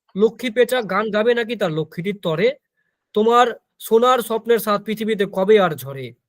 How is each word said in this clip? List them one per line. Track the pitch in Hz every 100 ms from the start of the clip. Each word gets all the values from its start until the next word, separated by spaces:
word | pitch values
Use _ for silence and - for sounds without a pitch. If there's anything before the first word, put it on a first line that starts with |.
| _ 190
লক্ষ্মী | 220 226 247
পেঁচা | 247 240 254
গান | 196 190 220
গাবে | 208 226
নাকি | 240 226 220
তার | 190
লক্ষ্মীটির | 156 156 - 185 202
তরে? | 175 156 233 294 _ _ _ _ _
তোমার | 208 220 240 247 - _ _
সোনার | - 226 247 254
স্বপ্নের | 220 226 220 226
স্বাদ | 220 202
পৃথিবীতে | 208 214 220 208 202
কবে | 190 196 214
আর | 180 135
ঝরে?" | 131 139 123 -